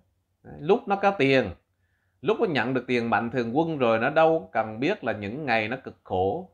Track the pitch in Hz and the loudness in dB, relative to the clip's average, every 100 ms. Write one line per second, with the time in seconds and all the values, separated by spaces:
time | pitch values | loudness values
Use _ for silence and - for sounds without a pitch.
0 | _ _ _ _ - 147 147 233 - 196 | _ _ _ _ -20 -6 0 0 0 0
1 | 196 196 135 135 101 - _ _ _ _ | 0 2 4 4 0 -6 _ _ _ _
2 | _ _ 143 226 220 135 113 131 123 123 | _ _ -2 0 0 0 0 -2 0 -2
3 | 117 104 117 127 113 131 165 151 117 113 | 2 0 0 -2 -2 0 0 0 2 2
4 | 131 156 160 160 - 113 110 110 147 214 | 2 4 4 4 -2 -4 -4 -2 -4 -2
5 | 123 104 101 131 147 113 107 131 117 - | -4 -4 -4 -6 -2 0 0 -6 -10 -16
6 | - 95 95 147 185 | -4 -2 0 -2 -8